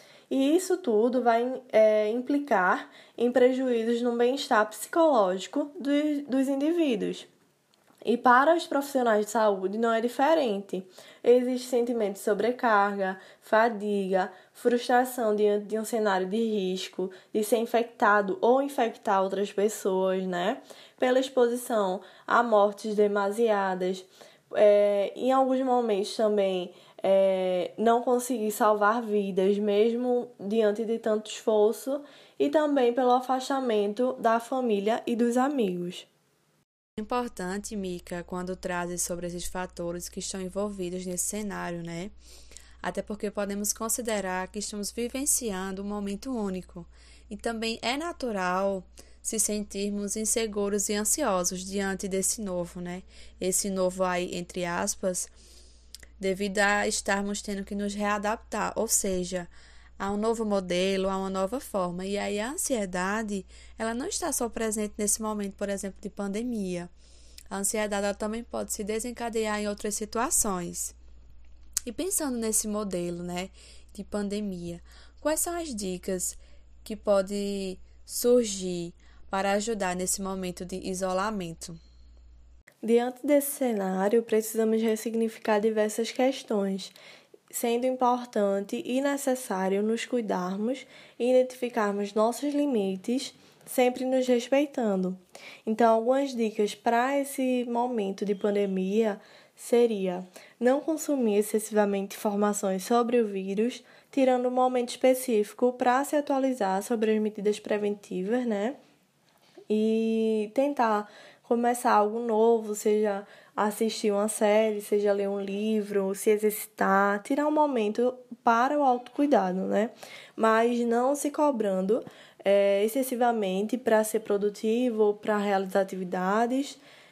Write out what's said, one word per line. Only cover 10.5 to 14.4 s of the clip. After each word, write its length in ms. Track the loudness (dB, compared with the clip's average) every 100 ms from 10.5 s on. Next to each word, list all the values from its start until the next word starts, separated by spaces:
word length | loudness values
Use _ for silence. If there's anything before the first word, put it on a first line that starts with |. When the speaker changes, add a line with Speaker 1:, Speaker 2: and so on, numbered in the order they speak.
| -2 -4 -8 -10 -18 -20 -2
Speaker 1:
Existe 440 | 6 6 4 -2 -2
sentimento 460 | 0 0 0 -2
de 60 | -2
sobrecarga, 1000 | -2 0 0 0 4 4 4 0 -4 -4 -12 -16
fadiga, 880 | 2 4 4 2 -2 0 2 0 0 -6